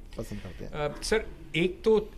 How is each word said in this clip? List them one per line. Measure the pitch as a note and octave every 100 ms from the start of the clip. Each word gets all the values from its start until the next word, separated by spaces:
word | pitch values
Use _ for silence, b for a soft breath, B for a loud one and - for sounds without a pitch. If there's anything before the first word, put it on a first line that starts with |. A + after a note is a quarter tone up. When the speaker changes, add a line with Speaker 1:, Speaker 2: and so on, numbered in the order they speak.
| - -
Speaker 1:
पसंद | A2+ G#2
करते | F#2+ - G2
हैं। |
Speaker 2:
अ, | D#3 D3 D3
सर, | - A3 - - - D#3
एक | F3+ -
तो | A3 G#3+ -